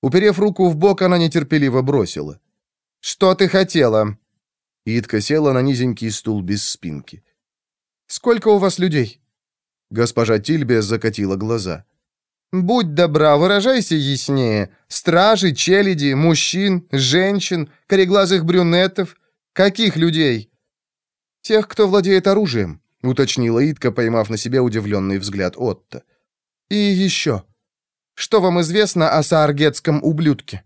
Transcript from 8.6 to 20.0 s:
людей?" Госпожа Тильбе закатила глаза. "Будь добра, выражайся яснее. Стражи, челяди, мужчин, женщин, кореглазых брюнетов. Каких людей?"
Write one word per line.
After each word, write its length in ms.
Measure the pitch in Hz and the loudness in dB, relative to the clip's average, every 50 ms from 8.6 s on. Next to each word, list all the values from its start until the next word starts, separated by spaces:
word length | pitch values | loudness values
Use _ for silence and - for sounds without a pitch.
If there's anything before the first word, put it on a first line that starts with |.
| 185 196 175 - | 2 0 0 0
людей?" 420 | 180 190 156 147 123 104 - _ _ _ _ _ _ _ _ _ _ _ _ _ _ _ | -2 0 0 0 -2 -2 -6 _ _ _ _ _ _ _ _ _ _ _ _ _ _ _
Госпожа 480 | 101 107 117 117 - - 117 110 113 107 | -2 -2 -2 0 0 -2 0 2 0 0
Тильбе 440 | 104 - 160 160 143 113 123 113 107 | 0 -2 -2 -2 0 0 0 0 0
закатила 540 | 98 113 110 - 110 104 - 101 95 95 | 0 -4 -2 -2 -4 -4 -2 -4 -4 -4
глаза. 480 | 98 98 110 117 117 95 92 85 80 - _ _ _ _ _ _ _ _ _ _ _ _ _ - | -4 -4 -4 -4 -4 -4 -6 -10 -10 -12 _ _ _ _ _ _ _ _ _ _ _ _ _ -4
"Будь 420 | 185 180 175 226 247 226 165 147 | -2 0 0 0 0 0 -2 0
добра, 420 | 151 175 165 147 160 156 151 147 | 0 0 2 2 2 4 4 4
выражайся 600 | 147 165 190 202 202 196 247 262 254 196 - 165 | 4 4 2 2 0 0 0 0 0 0 -2 -2
яснее. 760 | 156 143 135 139 123 - - 139 135 127 117 107 104 101 90 _ _ _ _ | -2 -2 -2 -4 -4 -2 -2 -2 0 0 0 0 -2 -2 -4 _ _ _ _
Стражи, 640 | - - - - 165 170 190 214 226 202 185 180 147 | -10 -4 -2 0 2 4 4 4 4 2 2 -2 -2
челяди, 600 | - - - 185 196 202 196 185 156 143 143 135 | -2 0 2 2 2 2 2 0 0 0 0 0
мужчин, 720 | 135 156 170 165 151 - - - 180 196 202 190 180 180 _ - | 2 2 2 2 2 0 -2 -2 -2 0 0 0 -2 -4 _ -4
женщин, 760 | 139 135 127 135 175 185 196 202 202 180 - 185 170 151 - _ _ _ | -2 0 2 2 2 2 2 0 -2 -4 -4 -4 -4 -6 -8 _ _ _
кореглазых 580 | _ 196 190 190 180 196 202 196 175 190 185 160 | _ 2 2 4 4 4 2 2 2 2 0 0
брюнетов. 720 | 160 175 180 180 170 170 175 185 190 190 - 190 175 - _ _ _ _ _ _ _ _ | 2 2 2 2 2 2 2 0 0 -2 -4 -6 -6 -8 _ _ _ _ _ _ _ _
Каких 440 | - 185 202 196 214 226 202 143 | 0 2 2 2 0 -2 -2 0
людей?" 540 | 151 | 0